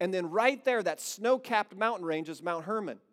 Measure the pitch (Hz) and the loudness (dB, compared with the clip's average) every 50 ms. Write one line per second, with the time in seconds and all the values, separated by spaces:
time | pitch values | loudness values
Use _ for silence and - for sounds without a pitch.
0 | 180 185 190 185 175 160 165 214 233 262 277 - - 262 247 226 190 175 156 - | -2 0 0 0 -2 0 2 4 4 4 4 2 2 2 2 2 2 0 -2 -2
1 | - - - - 208 240 262 262 254 - 233 214 202 - 185 196 214 226 240 185 | -4 -10 -6 -2 2 2 2 2 2 2 2 2 0 0 -2 -2 0 0 0 0
2 | 175 165 156 156 160 156 160 131 160 175 170 165 160 180 214 220 202 156 113 98 | -2 -2 -2 -2 -2 -4 -8 -6 -4 -4 -4 -4 -4 -4 -4 -4 -4 -4 -8 -10
3 | _ _ | _ _